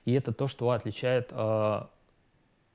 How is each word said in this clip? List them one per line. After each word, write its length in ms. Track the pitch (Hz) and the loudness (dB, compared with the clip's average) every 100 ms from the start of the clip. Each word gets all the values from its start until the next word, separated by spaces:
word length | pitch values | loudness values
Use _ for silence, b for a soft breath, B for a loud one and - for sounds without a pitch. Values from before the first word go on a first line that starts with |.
| - | 0
и 80 | |
это 180 | 127 123 | 0 0
то, 140 | 110 135 | -2 -4
что 240 | - 120 | 0 0
отличает, 600 | 123 113 - 127 127 117 | 0 -2 -4 0 0 -2
а, 580 | 120 110 110 107 104 - _ _ _ _ _ _ _ _ | -2 0 2 2 0 -4 _ _ _ _ _ _ _ _